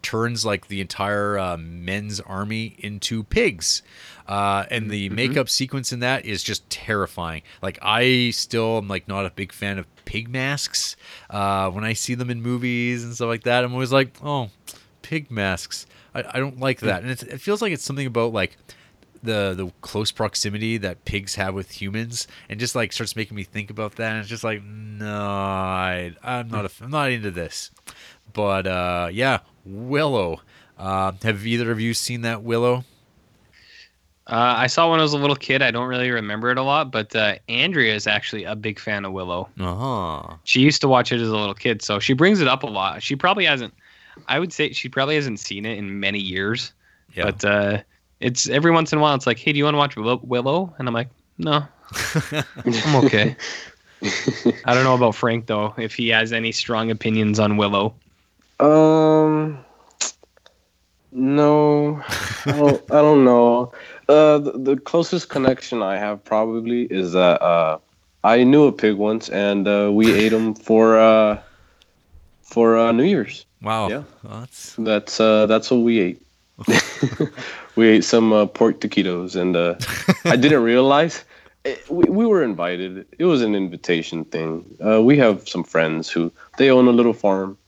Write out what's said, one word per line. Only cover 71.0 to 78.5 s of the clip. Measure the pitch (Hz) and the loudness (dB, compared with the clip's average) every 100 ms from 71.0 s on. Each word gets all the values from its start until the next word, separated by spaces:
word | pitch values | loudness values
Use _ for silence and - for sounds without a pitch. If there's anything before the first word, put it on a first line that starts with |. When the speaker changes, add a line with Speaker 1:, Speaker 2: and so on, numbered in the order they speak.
| 110 110 107 104 - _ _ _ _ _ _ - _ _ | 8 6 4 0 -8 _ _ _ _ _ _ -20 _ _
Speaker 3:
for, | - 117 117 113 | -6 4 6 6
uh, | 117 | 4
New | 113 | 4
Year's. | 165 185 104 - - _ | 4 2 -2 -10 -20 _
Speaker 1:
Wow. | 104 110 101 | -4 -2 -2
Speaker 3:
Yeah. | 123 143 _ | -4 -10 _
Speaker 1:
Well, | 101 107 | -16 -16
that's | 123 - - - | -16 -18 -16 -6
Speaker 3:
That's, | 110 107 - - | -2 -2 -2 2
uh, | 110 107 107 | 4 6 6
that's | 110 - | 4 4
what | 127 | 2
we | 117 117 | 4 4
ate. | 90 - _ _ _ - 107 | 0 -4 _ _ _ -8 0
<laughs> | 113 - - 131 - 151 - - - - - | 2 0 -4 -4 -2 -6 -6 -16 -16 -6 4
We | 113 | 8
ate | 110 | 8
some, | - 117 113 | 6 4 6
uh, | 107 | 4
pork | 101 | 2